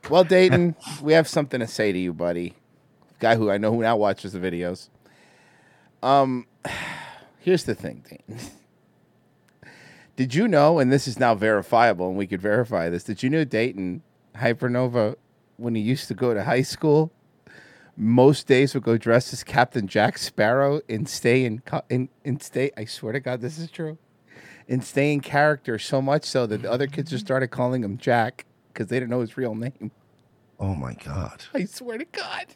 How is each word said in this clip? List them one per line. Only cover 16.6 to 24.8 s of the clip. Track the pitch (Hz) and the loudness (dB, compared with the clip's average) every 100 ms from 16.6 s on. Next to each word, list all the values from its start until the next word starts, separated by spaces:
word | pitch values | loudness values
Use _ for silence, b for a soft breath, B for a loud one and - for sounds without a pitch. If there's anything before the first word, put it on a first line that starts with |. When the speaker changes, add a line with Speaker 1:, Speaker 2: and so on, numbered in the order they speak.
Speaker 1:
school, | 139 - 156 147 160 _ _ _ _ B B B B - | 0 -2 2 2 2 _ _ _ _ B B B B -4
most | 107 120 131 143 - | 2 6 6 6 2
days | 127 139 | 4 4
would | 139 | 0
go | 117 113 | 0 0
dressed | 120 117 - | 4 2 2
as | - | -12
Captain | - - 123 127 98 | -2 2 2 0 -2
Jack | 104 104 - | 2 2 0
Sparrow | - - 110 127 139 151 - | -10 0 2 4 2 0 -4
and | 110 147 | -6 -6
stay | - 117 127 | -2 2 2
in | 127 110 | 2 -4
co-, | - - - | -6 -8 -4
in, | 123 127 _ | -4 -4 _
and | 147 127 | -6 -6
stay, | - - 139 - | -6 -4 -4 -6
I | 110 | -12
swear | - 110 | -10 -8
to | 117 | -6
God, | 127 123 | -6 -6
this | 123 156 | -8 -10
is | 165 | -14
true, | - 160 156 _ _ B B B B - | -10 -12 -12 _ _ B B B B -6
and | 127 | -6